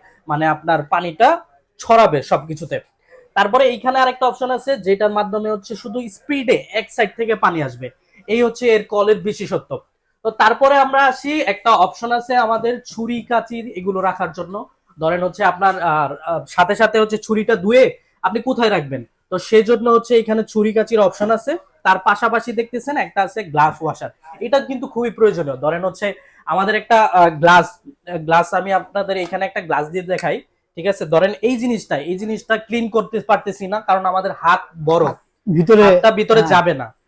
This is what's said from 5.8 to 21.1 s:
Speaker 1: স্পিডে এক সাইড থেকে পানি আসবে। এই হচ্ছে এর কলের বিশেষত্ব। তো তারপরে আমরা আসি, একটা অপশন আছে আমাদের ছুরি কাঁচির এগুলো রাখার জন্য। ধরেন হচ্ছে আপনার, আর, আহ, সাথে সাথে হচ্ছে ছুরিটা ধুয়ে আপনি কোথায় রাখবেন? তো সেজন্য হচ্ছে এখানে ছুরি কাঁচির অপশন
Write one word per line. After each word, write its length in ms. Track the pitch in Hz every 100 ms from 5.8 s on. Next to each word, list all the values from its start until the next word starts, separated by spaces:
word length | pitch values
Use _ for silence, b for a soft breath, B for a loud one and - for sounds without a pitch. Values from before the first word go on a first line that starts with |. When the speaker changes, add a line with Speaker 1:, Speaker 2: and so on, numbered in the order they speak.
| - 226 240
Speaker 1:
স্পিডে 560 | - - 285 247 185 -
এক 180 | 214 -
সাইড 180 | - 208 -
থেকে 180 | 226 214
পানি 280 | 202 170
আসবে। 260 | 139 123 123 - b b -
এই 160 | 226
হচ্ছে 260 | 240 226 240
এর 140 | 220
কলের 360 | 202 202 208 208
বিশেষত্ব। 600 | 180 - 185 175 - 131 - _ _ _
তো 60 | 220
তারপরে 440 | 214 214 226 269 285
আমরা 300 | 269 269 277
আসি, 360 | 269 285 311
একটা 300 | 262 196 233
অপশন 400 | 202 185 - 233
আছে 240 | 240 240 247
আমাদের 460 | 220 226 233 240 -
ছুরি 360 | - 226 240
কাঁচির 500 | - 233 226 233 233 185
এগুলো 260 | 180 190
রাখার 300 | 185 185 180
জন্য। 340 | 165 170 202 - _ _ -
ধরেন 240 | 156 175
হচ্ছে 200 | 180 175
আপনার, 380 | 196 175 196 185
আর, 360 | 170 151 143 147
আহ, 240 | 160 165 139
সাথে 300 | - 175 208
সাথে 240 | 220 220
হচ্ছে 180 | 214 214
ছুরিটা 380 | - 214 214 220
ধুয়ে 420 | 185 247 254 - _ _
আপনি 200 | 190 220
কোথায় 280 | 262 226 226
রাখবেন? 340 | 196 139 131 113 _ _
তো 100 | 185
সেজন্য 500 | - 220 214 240 233
হচ্ছে 300 | 233 233 240
এখানে 240 | 220 220
ছুরি 300 | 214 220 214
কাঁচির 260 | 214 214 226
অপশন 320 | 196